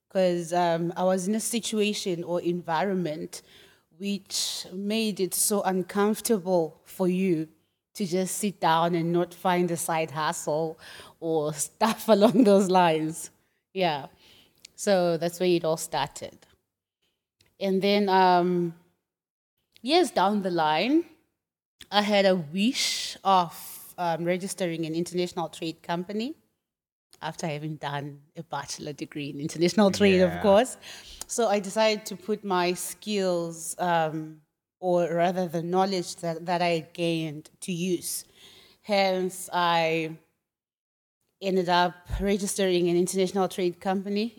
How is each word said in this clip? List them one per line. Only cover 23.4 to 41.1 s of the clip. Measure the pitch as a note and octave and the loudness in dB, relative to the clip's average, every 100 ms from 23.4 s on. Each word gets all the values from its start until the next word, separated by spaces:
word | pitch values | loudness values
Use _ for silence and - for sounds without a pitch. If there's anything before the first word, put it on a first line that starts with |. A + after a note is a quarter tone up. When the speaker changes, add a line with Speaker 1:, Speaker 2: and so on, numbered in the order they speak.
| E3+ - - - - - | 2 -6 -16 -16 -14 -6
Speaker 1:
um, | F3 E3 | -4 -2
registering | E3+ F3+ G3 - F3+ E3 D#3+ | -2 -2 -4 -4 -4 -4 -4
an | |
international | E3 F3 F3+ F3+ F3+ D#3+ | -4 -4 -4 -4 -4 -8
trade | - E3 D#3 | -8 -10 -8
company | - E3+ F3+ G#3 B3 D#4+ _ _ _ _ _ _ _ _ | -6 -6 -6 -6 -6 -10 _ _ _ _ _ _ _ _
after | D#3 - E3+ | -10 -6 -6
having | D3 D#3 D3+ | -6 -8 -8
done | C#3+ C#3+ D3 C#3+ D3 - | -6 -6 -8 -14 _ -18
a | |
bachelor | - C#3+ C#3+ - D#3+ | -10 -10 -8 -10 -12
degree | C#3+ D#3 D3+ C#3+ | -10 -12 -10 -10
in | C#3+ | -8
international | D3+ D#3 F3 - G3+ | -8 0 0 4 2
trade, | G3 G3+ F#3 | 4 4 6
of | F3+ | 4
Speaker 2:
Yeah. | F3 | 2
Speaker 1:
course. | G3+ G3 B3+ - - - - - - | 4 4 2 -4 -18 -20 -18 -18 -8
So | - A3 | -2 0
I | G#3 | 0
decided | G3 A3 A3 G#3+ - | -2 2 2 2 -4
to | F#3+ | -10
put | - G#3+ | -6 -6
my | G3+ F3+ F3 | 0 0 0
skills, | F3+ - - G#3 G3+ F#3+ F3 E3+ E3 D#3+ - | -2 -6 -10 -4 -2 0 0 -4 -8 -10 -4
um, | F3+ E3+ D#3 D#3+ D#3 D#3 _ _ _ _ | 0 2 0 -4 -10 -14 _ _ _ _
or | F#3 F3 E3 | 0 2 2
rather | E3+ F3 F#3 F3+ | 2 2 0 -2
the | E3+ | -4
knowledge | E3+ F#3 F#3+ F#3+ E3+ - | 0 0 2 0 -6 -6
that, | E3+ D#3+ E3+ | -6 -6 -4
that | F3 | 0
I | F3 E3 D#3+ | 0 0 -4
gained | - E3+ E3 D#3+ D3 - _ | -4 -2 -2 -4 -8 -16 _
to | - | -8
use. | E3+ F#3 F3 - - - _ - - - _ | -4 -2 -2 -4 -10 -12 _ -20 -20 -20 _
Hence, | - G3+ F#3+ F#3 F#3 - - | -2 2 2 0 -2 -6 -6
I | F3 F3 E3+ D#3+ E3 D#3+ D#3+ _ _ _ _ _ _ _ _ _ | 0 2 2 2 0 -4 -10 _ _ _ _ _ _ _ _ _